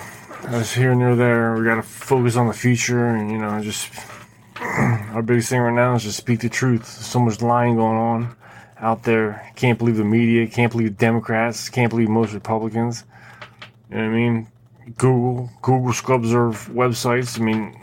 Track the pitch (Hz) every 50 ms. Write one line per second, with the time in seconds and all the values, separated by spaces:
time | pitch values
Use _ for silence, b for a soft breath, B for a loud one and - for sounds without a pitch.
0 | B B B B B B B B - - 120 120 113 - - 123 127 127 127 123
1 | 123 123 123 117 123 120 120 117 117 113 113 113 113 113 113 113 110 - - -
2 | - - 135 131 120 120 110 123 120 113 101 - - 123 123 117 - - 123 120
3 | 120 120 117 110 104 104 110 110 107 104 107 107 107 107 101 - - B B B
4 | B B B B B B B B - - - - - - - - 139 127 117 107
5 | 104 110 110 113 117 110 120 120 110 - 131 123 120 120 117 120 123 127 123 113
6 | 104 104 101 - - - 120 113 - 120 - - 131 131 123 113 - - - -
7 | 110 - - 123 123 117 107 98 117 117 120 120 120 120 117 113 113 110 110 113
8 | 113 117 117 113 117 120 - B B B B B B B B - 113 113 113 113
9 | - 120 113 110 110 107 104 104 - - - - 131 127 117 113 120 117 113 110
10 | 107 104 110 117 120 113 117 117 113 113 - 120 120 113 117 117 113 110 101 -
11 | 120 113 117 120 117 - 113 110 113 120 110 - - - - 127 120 113 110 117
12 | 117 107 110 113 113 101 104 101 - - 113 110 110 113 104 117 117 120 117 117
13 | B B B B B B B B B B B B B B B _ _ - 107 110
14 | 110 110 110 113 120 120 117 113 113 - - _ _ _ _ - - 120 117 -
15 | 127 131 127 120 120 127 123 123 123 123 - - - 127 131 131 127 123 120 -
16 | - 131 131 127 113 113 117 120 120 117 110 104 - - 120 117 123 127 117 117
17 | - 127 120 123 127 123 - 113 113 110 110 110 107 95 - -